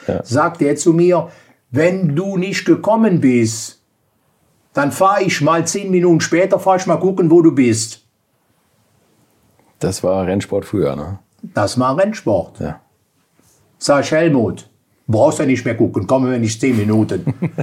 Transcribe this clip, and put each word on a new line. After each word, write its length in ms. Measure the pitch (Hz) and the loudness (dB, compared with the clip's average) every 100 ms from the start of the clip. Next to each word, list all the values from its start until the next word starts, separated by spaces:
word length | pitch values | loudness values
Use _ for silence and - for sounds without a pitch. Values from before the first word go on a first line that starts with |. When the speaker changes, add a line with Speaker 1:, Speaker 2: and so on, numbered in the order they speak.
| - | -8
Speaker 1:
Ja. 120 | 92 | -6
Speaker 2:
Sagt 380 | - 127 165 165 | -2 -2 -2 -2
er 140 | 143 147 | -2 0
zu 180 | 170 | 0
mir, 360 | 165 180 170 - - _ _ - | 2 4 2 -2 -14 _ _ -6
„Wenn 440 | 123 170 190 165 143 | 0 0 2 -2 -2
du 220 | 196 185 | -4 -4
nicht 280 | 196 185 - | -4 -2 0
gekommen 540 | 160 196 220 220 165 | 0 2 0 2 2
bist, 640 | 127 123 110 - - - _ _ _ _ _ _ _ _ _ | 2 2 0 -4 -12 -18 _ _ _ _ _ _ _ _ _
dann 180 | 135 143 | -4 -2
fahr 300 | - 190 202 | 2 2 2
ich 200 | 190 - | 0 0
mal 240 | 147 165 165 | 0 0 0
zehn 240 | 202 196 | -4 0
Minuten 320 | 180 175 160 | 2 4 2
später, 380 | - 165 185 185 | 2 0 2 0
fahr 160 | 190 185 | 2 0
ich 100 | 170 | 0
mal 120 | 165 | 0
gucken, 340 | 185 190 165 | 0 0 4
wo 100 | 170 | 6
du 100 | 160 135 | 6 4
bist.“ 500 | 120 110 - - _ _ _ _ _ _ _ _ _ _ _ _ _ _ _ _ _ - | 2 0 -4 -12 _ _ _ _ _ _ _ _ _ _ _ _ _ _ _ _ _ -8
Speaker 1:
Das 240 | 90 92 | -6 -4
war 240 | 90 95 90 | -2 -2 0
Rennsport 380 | 101 - 101 - | -2 -4 -6 -4
früher, 300 | 101 71 67 | -2 -2 -4
ne? 240 | 78 98 _ _ - | -10 -12 _ _ -10
Speaker 2:
Das 260 | 110 101 127 | -4 -2 -2
war 180 | 127 147 | -2 0
Rennsport. 600 | 202 - - 95 - - | -2 -2 -2 -2 -4 -10
Speaker 1:
Ja. 200 | 73 78 _ _ _ _ _ _ _ _ _ - | -10 -12 _ _ _ _ _ _ _ _ _ -8
Speaker 2:
Sag 260 | - 143 131 | 0 0 2
ich, 60 | |
„Helmut, 560 | 156 170 135 101 - - _ _ _ - | 0 2 2 0 -6 -16 _ _ _ -2
brauchst 320 | 107 143 - | 2 2 2
ja 60 | 139 | -2
nicht 180 | 120 | -2
mehr 140 | 127 113 | -2 -2
gucken, 300 | 107 - 95 | -2 -2 -2
kommen 240 | 131 127 | 0 0
wir 80 | 127 | -2
nicht 200 | 110 110 | -2 -2
zehn 160 | 135 113 | -2 0
Minuten.“ 500 | 104 110 104 95 82 - 170 - | 0 0 0 -2 -6 -6 -6 -6